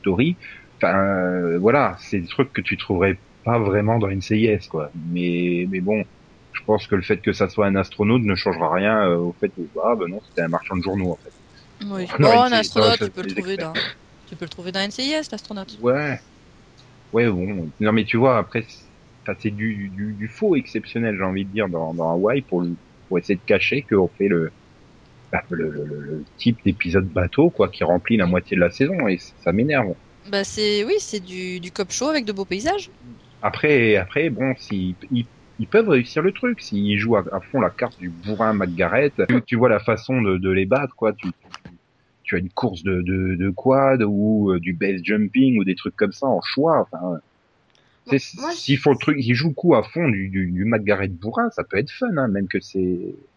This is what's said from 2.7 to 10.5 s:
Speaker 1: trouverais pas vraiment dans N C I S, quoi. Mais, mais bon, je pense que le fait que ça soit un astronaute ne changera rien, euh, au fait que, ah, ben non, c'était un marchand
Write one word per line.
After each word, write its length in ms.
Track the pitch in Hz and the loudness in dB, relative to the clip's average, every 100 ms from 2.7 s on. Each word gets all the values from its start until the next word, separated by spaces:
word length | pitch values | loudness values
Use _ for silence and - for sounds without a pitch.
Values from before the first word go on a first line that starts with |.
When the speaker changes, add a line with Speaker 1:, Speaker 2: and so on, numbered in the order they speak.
| 95 | -6
Speaker 1:
trouverais 420 | - 92 98 92 - _ | -2 2 2 0 -8 _
pas 160 | - 117 | -2 0
vraiment 400 | 101 101 104 117 | 2 2 2 2
dans 100 | 101 | 0
N 140 | 98 | -2
C 160 | - 107 | 0 2
I 80 | 113 | 2
S, 220 | 104 - | 0 -4
quoi. 240 | 82 76 82 82 | -8 -8 -10 -6
Mais, 540 | 87 87 87 87 87 92 | -2 -2 0 0 -2 -2
mais 120 | 95 | -4
bon, 240 | 92 107 95 - _ - - | -2 -2 -4 -14 _ -20 -16
je 80 | - | -10
pense 220 | - 107 - | 0 0 2
que 80 | |
le 80 | 98 | -2
fait 140 | - 107 | 0 0
que 160 | - | 0
ça 160 | 92 98 | 0 0
soit 180 | - 101 | 2 2
un 80 | |
astronaute 480 | 98 95 - 104 123 | 2 -2 0 2 4
ne 140 | 107 92 | 2 0
changera 360 | 101 85 82 | 0 0 0
rien, 360 | 87 101 110 95 | 2 2 2 2
euh, 80 | 87 | 2
au 180 | 87 85 | 0 -2
fait 80 | 101 | -6
que, 140 | 95 80 80 | -6 -10 -2
ah, 140 | 95 117 | 0 0
ben 100 | 87 | -2
non, 160 | 98 - | -8 -8
c'était 140 | - | -4
un 60 | |
marchand 280 | 82 | -2